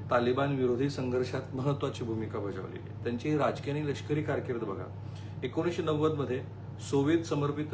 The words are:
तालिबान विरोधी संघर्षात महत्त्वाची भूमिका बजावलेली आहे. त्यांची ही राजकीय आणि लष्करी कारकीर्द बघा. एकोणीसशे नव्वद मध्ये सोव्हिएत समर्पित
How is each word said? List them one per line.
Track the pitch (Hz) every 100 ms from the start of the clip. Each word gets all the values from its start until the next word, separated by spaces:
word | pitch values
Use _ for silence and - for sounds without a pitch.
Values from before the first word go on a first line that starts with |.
| -
तालिबान | 127 120 127 143 139
विरोधी | 127 120 139
संघर्षात | 139 127 127 127 135 - 135
महत्त्वाची | 135 139 139 -
भूमिका | 117 113 110 110
बजावलेली | 101 95 90 90
आहे. | - -
त्यांची | 120 120 151
ही | 151
राजकीय | 123 101 143
आणि | 143 151
लष्करी | 127 - 151
कारकीर्द | 151 127 123 117
बघा. | 107 92 90 - - - - -
एकोणीसशे | 127 160 170 170
नव्वद | 156 151 156
मध्ये | 143 127 127 - - - - -
सोव्हिएत | 139 139 165
समर्पित | 160 143 143 147 151